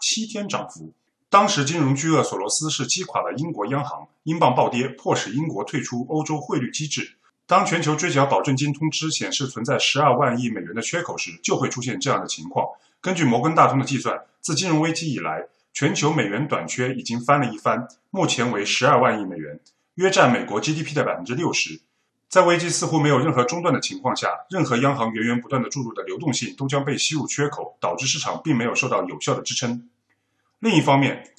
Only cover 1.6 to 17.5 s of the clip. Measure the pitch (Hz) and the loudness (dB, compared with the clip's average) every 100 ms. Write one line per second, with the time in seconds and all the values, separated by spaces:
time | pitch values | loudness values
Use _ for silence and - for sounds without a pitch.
1.6 | 135 170 135 139 160 147 113 98 95 - | 0 2 2 2 4 2 2 -2 -4 -4
2.6 | 156 143 123 180 185 101 87 101 160 104 | -2 -4 -2 -4 -4 -4 -4 -4 -6 -4
3.6 | 104 139 127 - - _ 156 165 143 135 | -4 -4 -4 -8 -14 _ -4 2 4 4
4.6 | 120 120 135 - 190 139 - 117 160 98 | 2 0 -2 -4 -2 -2 -2 -4 -4 -4
5.6 | - 147 - 120 131 156 151 151 143 160 | -6 -6 -4 -6 -4 -4 -2 -4 -4 -4
6.6 | 120 - 151 - - - _ _ - 180 | -2 -4 -6 -6 -6 -12 _ _ 0 2
7.6 | - 170 147 151 175 139 139 95 - 131 | 4 0 0 0 0 2 4 2 2 2
8.6 | 147 143 156 - 156 - 98 - 135 - | 0 0 -2 -2 -4 -4 -4 -4 -4 -4
9.6 | 117 123 - 139 147 123 135 120 120 101 | -2 0 2 4 4 4 4 2 -2 -4
10.6 | 82 104 - 170 170 - - - - 165 | -6 -6 -4 -4 -4 -6 -10 -6 -2 0
11.6 | 135 131 123 101 139 104 92 - 78 - | 0 -2 -4 -2 0 0 -2 -8 -6 -2
12.6 | - - _ _ 180 175 143 117 156 160 | -2 -4 _ _ -4 2 4 4 4 6
13.6 | 131 135 127 131 117 95 - _ - 143 | 6 4 0 -2 -2 -4 -8 _ -4 -2
14.6 | 185 156 165 165 165 104 82 - - _ | 2 2 2 -2 -4 -4 -4 -6 -8 _
15.6 | _ - 175 196 147 156 104 107 151 101 | _ -2 0 2 2 2 0 -2 -2 -4
16.6 | 82 - 123 - - 117 117 147 120 | -4 -4 -2 -4 -6 -4 2 2 2